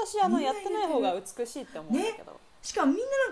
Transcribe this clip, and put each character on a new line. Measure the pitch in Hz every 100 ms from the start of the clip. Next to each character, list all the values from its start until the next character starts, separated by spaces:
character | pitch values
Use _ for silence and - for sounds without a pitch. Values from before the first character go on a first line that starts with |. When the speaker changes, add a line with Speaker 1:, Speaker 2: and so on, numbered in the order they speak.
Speaker 1:
私、 | 427 415
あ | 370
の、 | 254
Speaker 2:
み |
ん | 523
な |
や | 415
っ |
て | 392
る。 |
Speaker 1:
や | 427
っ |
て | 359
な |
い |
方 | 285
が | 185 185 - -
美 | 233
し | 294
い |
っ |
て | 226 160
思 | 160
う |
ん |
だ | 269 440
け | 440
ど。 | -
Speaker 2:
ね。 | - - -
し | -
か | 403
も | 285
み | 370
ん |
な | 523 539 480